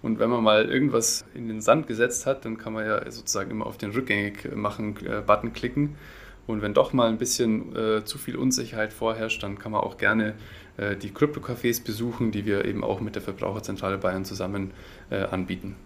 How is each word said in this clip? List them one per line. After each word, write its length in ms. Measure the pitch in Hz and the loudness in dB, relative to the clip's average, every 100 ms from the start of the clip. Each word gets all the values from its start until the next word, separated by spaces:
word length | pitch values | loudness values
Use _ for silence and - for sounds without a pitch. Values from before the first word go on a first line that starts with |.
Und 180 | - 110 | -2 2
wenn 100 | 113 | 4
man 140 | 120 | 6
mal 220 | 107 107 110 | 8 8 6
irgendwas 600 | 135 143 117 113 - - | 4 4 4 2 -2 -6
in 160 | - 117 | -10 -6
den 100 | 110 | 0
Sand 280 | 107 143 151 | 6 6 4
gesetzt 380 | 110 120 123 135 | 2 2 2 -2
hat, 200 | 135 113 | -2 -4
dann 120 | 113 | -8
kann 140 | 117 | -6
man 140 | 110 107 | -4 0
ja 260 | 107 - | -2 -2
sozusagen 400 | 113 - 101 98 | -10 -4 -4 -2
immer 140 | 113 - | -4 -4
auf 120 | - | -4
den 140 | 104 | -4
Rückgängig-machen-Button 1600 | 113 131 104 101 101 - - 104 101 107 101 95 107 104 104 117 | -2 0 0 0 -4 -8 -4 -4 -2 -6 -4 -4 -2 4 4 4
klicken. 420 | - 123 127 147 147 - - - - - | -4 -2 0 0 -2 -16 -18 -20 -14 -4
Und 160 | 110 | -2
wenn 120 | 104 | 4
doch 200 | 101 131 | 4 6
mal 160 | 127 117 | 4 4
ein 80 | 110 | 2
bisschen, 580 | 120 - 120 110 - 113 | 0 2 2 2 -2 -2
äh, 300 | 110 107 104 | 0 0 -2
zu 120 | - | -8
viel 200 | - - | -6 0
Unsicherheit 560 | 131 127 117 113 107 | 2 2 -2 -4 -4
vorherrscht, 500 | - 113 113 110 - | 0 -2 0 -2 -2
dann 160 | 101 101 | -4 -6
kann 140 | 110 | -2
man 80 | 107 | 0
auch 160 | - - | 0 2
gerne, 380 | 104 113 107 107 - - - - | 2 4 2 -4 -14 -18 -14 -6
äh, 180 | 104 98 | -4 -2
die 160 | 104 | -6
Krypto-Cafés 720 | - 147 147 127 120 120 120 | 0 0 2 -6 0 0 0
besuchen, 480 | - 107 117 113 113 | -2 -4 -4 0 0
die 140 | 104 104 | 0 0
wir 180 | 101 | 2
eben 220 | 107 101 110 | 0 0 -2
auch 160 | 98 | -2
mit 140 | 107 104 | -2 -6
der 60 | |
Verbraucherzentrale 760 | - 95 - 101 - 98 95 95 | -8 -4 -2 -2 -6 -4 -2 0
Bayern 260 | 95 95 | 0 0
zusammen, 480 | 95 98 95 101 95 - - - - | -4 -4 -4 -2 -6 -8 -18 -20 -4
äh, 140 | 98 | -2
anbieten. 520 | 95 95 92 92 - - | 0 -2 -2 -4 -6 -12